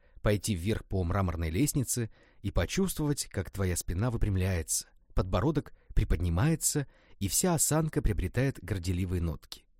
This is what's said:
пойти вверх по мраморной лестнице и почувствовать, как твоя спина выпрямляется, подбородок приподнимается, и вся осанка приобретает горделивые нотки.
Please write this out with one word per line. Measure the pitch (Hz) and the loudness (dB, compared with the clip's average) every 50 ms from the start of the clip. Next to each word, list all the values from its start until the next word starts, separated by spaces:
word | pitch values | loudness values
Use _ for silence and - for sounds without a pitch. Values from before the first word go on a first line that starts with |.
| _ - - - | _ -20 -16 -2
пойти | - 110 104 98 - - 104 | 2 2 2 2 0 -2 -2
вверх | 82 85 107 107 - - | -2 0 -2 -2 -2 -2
по | - 98 95 90 | -4 -2 -2 0
мраморной | 82 92 101 95 90 80 82 82 80 | 2 2 2 2 0 0 -2 -2 -2
лестнице | 80 95 147 143 - 147 120 - - 123 117 - - - _ _ _ - - | 0 2 0 2 2 -2 -2 -2 -2 -4 -4 -6 -8 -16 _ _ _ -8 -8
и | 98 | -2
почувствовать, | - 92 87 - - 190 98 185 - - 151 147 143 - - | 0 0 0 0 0 0 0 0 0 -2 -2 -2 0 -2 -4
как | - - 104 90 - | -6 -4 -6 -6 -6
твоя | - 98 98 92 87 | -4 -2 0 0 0
спина | - - - - 87 113 127 | -2 -2 -4 -2 0 0 0
выпрямляется, | 117 113 110 107 95 92 90 98 95 85 78 - - - - - - - _ _ - | 0 0 0 2 2 0 0 0 0 -2 -2 -2 -4 -4 -4 -8 -16 -20 _ _ 0
подбородок | - 104 92 95 92 107 156 156 151 - - - - _ - - | 0 2 2 2 2 2 2 0 0 -2 -6 -14 -20 _ 0 2
приподнимается, | - - - - 78 85 85 82 87 123 156 165 151 - - - 151 139 - - _ _ - - - | 2 4 4 2 0 2 0 2 4 4 4 2 2 0 -2 0 -2 -4 -4 -10 _ _ -20 -10 -6
и | 208 190 | -4 -2
вся | - - - 226 170 | 0 2 2 2 2
осанка | 139 - - 147 160 160 156 - 147 - | 2 2 2 2 2 2 2 0 -2 -2
приобретает | - 104 - 87 90 - 120 131 139 - - | -2 -2 -2 -2 -2 0 0 0 0 -2 -4
горделивые | - 87 107 95 85 98 92 87 95 90 92 87 82 | -6 -6 -4 -4 -2 -2 -2 0 0 -2 -2 -2 -2
нотки. | 82 76 - - - - - _ _ _ _ | -2 -4 -6 -10 -16 -20 -20 _ _ _ _